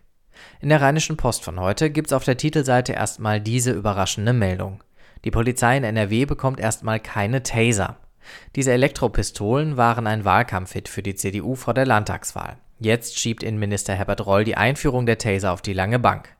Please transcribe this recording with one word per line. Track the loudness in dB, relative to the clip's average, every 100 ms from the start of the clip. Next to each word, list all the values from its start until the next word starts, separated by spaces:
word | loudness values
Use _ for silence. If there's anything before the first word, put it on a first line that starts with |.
| _ _ _ -20 -20 -6
In | 2
der | 4
Rheinischen | 4 2 0 0
Post | 0 -2 -4
von | -2
heute | -2 2 0
gibt's | 0 0
auf | 0 0
der | 0
Titelseite | 0 0 2 2 2
erstmal | -2 -4 -4 -2 -2
diese | 0 0 0
überraschende | 0 0 0 -2 0 0
Meldung. | 2 2 0 -6 -10 _ _ -20 -10
Die | -2
Polizei | 0 0 2 2 2
in |
N | 2 0
R | 0
W | 2 0
bekommt | 0 -2 -2
erstmal | -2 -4 -4 -6
keine | -4 -4 -2 -2
Taser. | -2 2 2 2 -2 -6 -20 _ -20 -20 -10 -2
Diese | 2
Elektropistolen | 4 2 2 -2 0 -2 -2 0 0 0 2
waren | 2 2 0
ein | 0 4
Wahlkampfhit | 4 4 -2 -6 -8 -10
für | -8
die | -6 -4
C | -4
D | -4
U | -4 -4
vor | -2
der | 0 2
Landtagswahl. | 2 0 -6 -8 -10 -10 -12 -20 -4
Jetzt | 0 0 -2 -6
schiebt | -4 -4
Innenminister | -4 -4 -2 -2 -2
Herbert | -4 -2 -2 2
Reul | 2
die | 2 2
Einführung | 2 2 0 0 2
der | 0
Taser | 0 0 0
auf | -2
die | -4
lange | -2 0 2
Bank. | 2 0 -4 -20